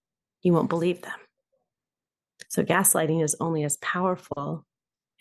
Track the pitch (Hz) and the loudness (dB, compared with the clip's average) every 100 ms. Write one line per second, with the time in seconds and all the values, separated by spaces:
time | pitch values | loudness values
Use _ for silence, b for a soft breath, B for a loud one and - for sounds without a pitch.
0 | _ _ _ _ 180 170 - 170 170 175 | _ _ _ _ 2 2 2 0 -2 -4
1 | - - - _ _ _ _ _ _ _ | -8 -14 -18 _ _ _ _ _ _ _
2 | _ _ _ _ - - 147 170 196 180 | _ _ _ _ -6 -2 2 4 4 2
3 | 160 160 151 - 165 160 147 - - 180 | 2 0 0 -2 -2 -2 -2 -4 -4 -2
4 | 185 180 - - 143 156 - _ _ _ | -2 -2 -6 -8 -6 -8 -10 _ _ _
5 | _ _ | _ _